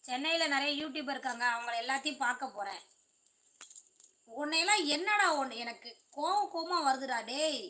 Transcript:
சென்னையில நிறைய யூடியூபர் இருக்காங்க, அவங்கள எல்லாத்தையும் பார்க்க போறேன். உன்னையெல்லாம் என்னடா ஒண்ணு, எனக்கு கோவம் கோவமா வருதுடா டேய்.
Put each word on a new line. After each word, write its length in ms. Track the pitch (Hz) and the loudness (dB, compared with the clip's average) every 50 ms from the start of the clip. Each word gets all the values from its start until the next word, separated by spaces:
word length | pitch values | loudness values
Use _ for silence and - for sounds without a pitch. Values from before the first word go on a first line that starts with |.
| - | -6
சென்னையில 440 | - 247 254 285 320 330 330 330 | -6 -4 -2 0 0 2 2 2
நிறைய 240 | 302 285 269 277 294 294 | 2 2 2 2 0 -2
யூடியூபர் 400 | 285 311 311 254 311 277 262 277 | -2 -4 -4 -6 -6 -4 -4 -6
இருக்காங்க, 300 | 320 - 262 240 233 247 | -4 -4 -6 -4 0 0
அவங்கள 300 | 247 233 233 240 240 233 | 0 2 0 -2 -2 -4
எல்லாத்தையும் 400 | 233 233 247 262 269 - 302 277 | -2 0 0 0 0 0 -2 -2
பார்க்க 320 | - 254 240 247 - 269 247 | 0 0 0 0 0 -4 -8
போறேன். 320 | - 208 202 196 190 - - - - - - - - _ _ - _ _ _ _ - - - - - - - - _ - - - _ _ _ - 226 | -6 -6 -6 -6 -6 -8 -10 -10 -12 -14 -14 -20 -20 _ _ -20 _ _ _ _ -10 -10 -8 -6 -6 -8 -8 -10 _ -18 -18 -18 _ _ _ -12 -6
உன்னையெல்லாம் 480 | 254 302 302 320 320 339 392 427 415 320 | -4 -4 0 2 2 4 6 4 4 4
என்னடா 580 | 285 294 302 359 427 415 415 392 349 311 285 269 | 2 0 2 2 2 4 6 6 6 6 4 0
ஒண்ணு, 100 | 254 233 | -2 -4
எனக்கு 360 | 226 240 233 233 - - 240 - - - _ | -8 -8 -8 -10 -10 -16 -20 -20 -20 -20 _
கோவம் 380 | - 285 294 339 381 415 403 - | -6 -2 0 2 4 2 2 0
கோவமா 280 | - 330 320 339 359 339 302 | -2 -6 -2 0 0 2 4
வருதுடா 420 | 269 262 254 269 262 247 226 220 | 4 2 2 0 -2 -2 -2 -2
டேய். 380 | 220 247 285 311 320 285 240 196 | -4 -2 0 0 0 0 -2 -8